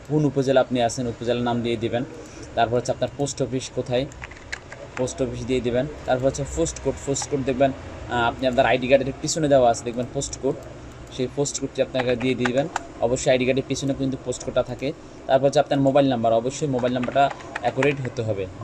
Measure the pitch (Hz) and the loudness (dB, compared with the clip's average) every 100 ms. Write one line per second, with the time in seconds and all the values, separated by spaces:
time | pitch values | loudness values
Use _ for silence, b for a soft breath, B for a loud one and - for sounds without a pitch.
0 | - 151 147 139 131 131 120 123 117 123 | -2 0 2 2 4 4 4 2 0 0
1 | 120 113 117 120 123 120 117 117 117 120 | -6 -4 -2 0 0 0 0 -2 -2 -2
2 | 147 - B B B - 117 123 - - | -4 -10 B B B 0 2 2 0 -2
3 | 123 - 139 - 127 131 - - 120 123 | -4 -4 -4 -2 -2 -4 -6 -6 -2 -2
4 | 139 - - - - - - - - - | -2 -8 -16 -16 -14 -14 -14 -16 -12 -4
5 | 127 - 127 120 120 127 120 120 147 - | -4 -2 -4 -4 -2 0 0 0 -2 -4
6 | - 127 135 135 139 - 165 - 135 127 | -2 2 2 0 -6 -2 -2 -2 -4 -4
7 | - 139 - 143 127 127 135 131 - - | -4 -4 -2 -4 -2 2 2 0 -12 -12
8 | - 120 117 117 131 123 123 123 120 139 | -4 0 0 2 0 4 4 4 6 4
9 | 131 127 151 170 151 139 120 117 123 117 | 4 -4 -4 0 4 6 6 4 -2 -4
10 | 123 139 - - 131 - - - - - | -6 -6 -8 -4 -2 -2 -8 -16 -16 -16
11 | - - 123 135 143 - 135 - 127 131 | -12 -4 -4 0 -2 -2 -6 -2 -2 0
12 | 123 123 127 120 123 123 165 - - - | 0 0 0 0 0 0 -2 -4 -10 -2
13 | 117 131 151 131 127 131 - 135 139 135 | 0 2 4 4 4 0 0 -2 -2 -2
14 | 135 131 127 127 - 127 120 120 131 165 | -2 -4 -6 -6 -2 -2 -2 -4 -6 -6
15 | B B - 127 139 143 - 139 139 139 | B B 2 4 6 4 2 4 4 6
16 | 139 120 113 113 120 135 151 127 123 123 | 4 4 4 4 2 -2 -2 0 0 0
17 | 120 127 139 - - - 120 127 139 143 | 0 2 2 0 -10 -4 -2 2 2 2
18 | 123 - 110 98 92 90 | -4 -4 -2 -2 -4 -6